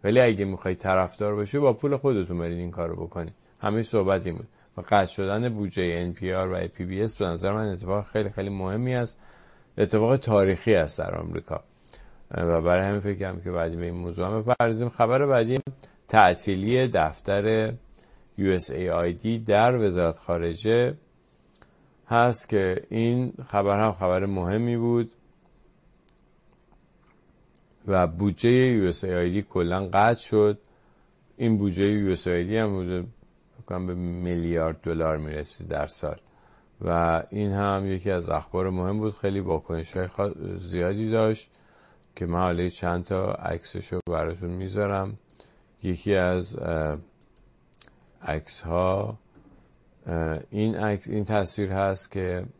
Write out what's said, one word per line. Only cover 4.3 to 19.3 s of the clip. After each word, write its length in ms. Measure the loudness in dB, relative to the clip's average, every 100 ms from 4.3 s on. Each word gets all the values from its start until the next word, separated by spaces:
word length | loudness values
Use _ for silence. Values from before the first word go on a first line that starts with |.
| -8
بود 120 | -12 _ _ -14
و 40 |
قطع 240 | 2 2 2
شدن 440 | -2 -2 -2 -2
بودجهٔ 480 | -4 -4 -2 -2 -2
ان 160 | -4
پی 200 | -4 -4
آر 180 | -2 -2
و 160 | -2 -6
پی 180 | -8 -8
بی 160 | -2
اس 160 | -4 -2
به 80 | -2
نظر 280 | -2 -2
من 140 | -2 -2
اتفاق 380 | -4 -4 -4 -2
خیلی 240 | -4 -4
خیلی 200 | -4 -6
مهمی 460 | -4 -4 -2 -2 -2
است، 240 | -4 -8 -20 -20 -20 _ _ 0
اتفاق 400 | 2 4 4 2
تاریخی 580 | 4 4 4 2 4 4
است 240 | 2 -2
در 160 | -4 -6
آمریکا 480 | -6 -8 -6 -10 -10 _ _ -20 -20 -20 -10
و 300 | -2 2 2
برای 260 | 4 2 2
همین 120 | -2
فکر 200 | -2 -4
کردم 220 | -6 -6
که 100 | -6
بعدی 240 | -4 -4 -4
به 100 | -6
این 140 | -6
موضوع 280 | -8 -4 -4
هم 140 | -2
بپردازیم. 480 | 0 0 2 0 -4
خبر 360 | 0 2 2 4
بعدی 340 | 2 2 -2 -4 -16 -20 _ _
تعطیلی 800 | 8 8 6 0 -2 2 2 2
دفتر 840 | 2 0 -2 -2 0 2 2 0 -4 -14 -20 _ -20 _ -2
یو 140 | 2
اس 200 | 2 0
ای 180 | -2 0
آی 240 | 0 0
دی 260 | -2 -2